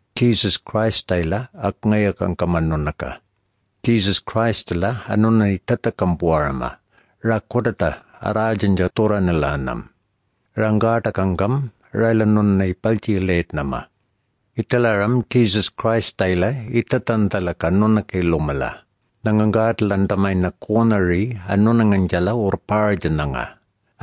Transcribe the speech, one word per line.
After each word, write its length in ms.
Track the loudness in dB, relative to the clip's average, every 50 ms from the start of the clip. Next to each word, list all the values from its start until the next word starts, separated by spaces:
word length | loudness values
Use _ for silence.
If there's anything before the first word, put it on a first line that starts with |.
| _ _ _
Jesus 480 | 0 2 2 2 2 0 -2 -2 -4
Christ 480 | -6 -4 -2 -2 0 0 -2 -4 -4 -2
taila, 400 | -2 0 0 -2 -2 -4 -6 -10 -10
akngaya 560 | -6 -6 -6 -4 -2 -2 0 2 2 2 0 0
kang 240 | -2 -4 -4 -2
kamanunaka. 880 | -2 -2 0 0 0 0 0 -2 -2 -2 -4 -6 -6 -10 -10 -10 -14 _ _ _ _ _ _ _ _ _ _ _ _
Jesus 400 | 0 2 2 2 2 0 -2 -2
Christ 540 | -6 -4 -2 0 0 0 0 -2 -4 -4 -4
la, 240 | -2 -2 -2 -4 -6 -6 -2
anunay 480 | 0 2 2 4 4 2 2 2 0 -2 -2
tatakam 560 | -4 -4 -2 -2 -4 -2 -2 -2 -2 0 0
poarama. 560 | 0 0 2 2 0 -2 -4 -6 -6 -8 -10 -14 _ _ _ _ _ _ _ _ -2
Rakotata, 960 | -2 -2 -2 -4 _ -4 -2 -2 -2 -2 0 -2 -2 -2 -4 -12 _ -20 -8
arajanja 720 | -6 -4 -2 0 0 0 0 0 2 2 2 2 0 0 0
toranilanam. 960 | 0 0 2 2 2 2 2 2 0 0 -2 -2 -4 -4 -6 -8 -8 -10 -14 _ _ _ _ _ _ _ _ _ _ _ _ _
Rangata 560 | -2 0 0 2 2 2 2 0 0 -2 -2
kangkam, 640 | -2 0 0 0 0 0 0 0 0 -2 -4 -6 -10 _ _ _ -2
railanunay 840 | 0 2 2 2 2 4 4 4 4 4 4 2 2 2 0 -2
palchi 400 | -2 -2 -2 -2 0 0 -2 -2
late 400 | 0 0 0 0 0 -2 -2 -6
nama. 240 | -6 -6 -4 -6 -8 -10 -14 _ _ _ _ _ _ _ _ _ _ _ _ _ -8
Italaram 640 | -2 0 0 2 2 2 2 2 0 0 0 0 -2 0
Jesus 400 | 2 2 2 4 2 0 -2 -4
Christ 480 | -6 -4 -2 0 0 0 -2 -4 -4 -2
taila, 320 | 0 0 2 2 0 0 -2 -4 -6
itatantala 880 | -4 -2 -2 0 0 -2 -2 0 0 0 0 0 0 0 -2 -2 -4 -4
kanunake 640 | -2 -2 0 0 2 2 2 2 0 0 -2 -4 -2
lumala. 640 | 0 0 0 0 0 -2 -4 -4 -6 -6 -8 -12 _ _ _ _ _ _ _ _ -2
Nangangat 560 | 0 2 2 2 2 2 2 2 0 0 0
lantamay 560 | 0 0 2 0 0 0 2 0 0 0 2
na 160 | 0 0 -2
konari, 800 | -4 _ -6 -2 0 2 2 4 2 2 2 2 2 0 0 -2 -6 -8 -6
anunanganjala 880 | -2 0 2 4 4 4 4 4 4 4 2 2 0 0 0 0 0 0
or 240 | 0 0 0 -2 -2
parjananga. 1040 | -4 -2 0 0 2 2 0 0 -2 -2 -2 -2 -2 -4 -4 -6 -8 -10 -12 -20 _ _ _ _ _ _ _ _